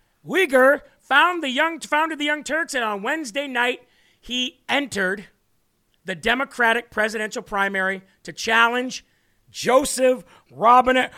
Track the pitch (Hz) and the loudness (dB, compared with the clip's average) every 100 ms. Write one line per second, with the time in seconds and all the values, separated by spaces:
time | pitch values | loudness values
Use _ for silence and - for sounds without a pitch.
0 | _ _ 147 311 349 254 269 294 - _ | _ _ -4 0 2 4 6 4 -2 _
1 | - 269 339 349 277 247 320 330 - 294 | 0 4 4 2 -4 -2 -2 -4 -4 -2
2 | 320 294 294 302 - 302 330 269 226 202 | 0 -2 -4 -4 -4 -4 -4 -4 -4 -4
3 | 220 320 269 202 285 247 247 254 _ _ | -6 -6 -6 -8 -6 -2 -2 -4 _ _
4 | _ _ - 247 254 - - 254 269 202 | _ _ -8 -6 -6 -8 -4 -4 -2 -4
5 | 185 190 - _ _ _ _ _ _ _ | -4 -4 -10 _ _ _ _ _ _ _
6 | - 170 214 247 269 - 233 233 - - | -12 -6 -2 -2 -2 0 2 0 -2 -4
7 | 214 214 214 240 - 202 196 196 190 190 | -4 -4 -6 -8 -6 -2 -2 -2 -4 -4
8 | - _ - 156 220 226 233 247 254 - | -12 _ -18 -8 0 2 2 0 -6 -10
9 | - _ _ _ _ - 196 262 277 - | -16 _ _ _ _ -6 2 2 2 2
10 | 254 247 - _ _ 131 214 247 247 254 | 2 0 -6 _ _ 0 6 6 6 2
11 | - | -2